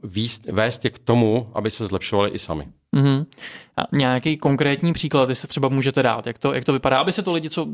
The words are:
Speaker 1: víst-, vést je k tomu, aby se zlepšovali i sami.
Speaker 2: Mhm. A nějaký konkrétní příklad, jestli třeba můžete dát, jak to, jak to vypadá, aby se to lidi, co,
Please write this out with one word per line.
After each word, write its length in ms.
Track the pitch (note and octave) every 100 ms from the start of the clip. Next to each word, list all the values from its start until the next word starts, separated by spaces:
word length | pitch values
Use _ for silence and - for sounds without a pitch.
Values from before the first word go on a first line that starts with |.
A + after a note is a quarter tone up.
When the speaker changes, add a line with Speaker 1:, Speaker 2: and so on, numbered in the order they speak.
Speaker 1:
víst-, 480 | G#2 F#2+ A#2 - -
vést 320 | F#2+ A2+ A#2+
je 60 | A#2+
k 80 | -
tomu, 520 | - A#2+ A2 A#2 A2
aby 160 | - G#2+
se 160 | - G#2
zlepšovali 440 | F#2+ - G2+ G2+
i 80 | G2
sami. 300 | - D#2 C#2 - _
Speaker 2:
Mhm. 320 | C#3 C#3 C3+ D#3 - - - - -
A 60 | D3
nějaký 440 | C#3+ B2+ B2+ D#3+ D3+
konkrétní 560 | D3 C#3 C#3+ C#3 E3+
příklad, 360 | E3 D3+ C#3+ C3
jestli 200 | B2+ -
třeba 200 | C#3+ C3+
můžete 340 | C3+ C3+ C#3
dát, 240 | B2+ A2+ A#2
jak 120 | -
to, 160 | C#3
jak 100 | C3+
to 80 | A#2+
vypadá, 280 | C3+ C3 C3
aby 120 | F3
se 100 | F3+
to 100 | F#3
lidi, 180 | E3+ D#3
co, 160 | - D#3+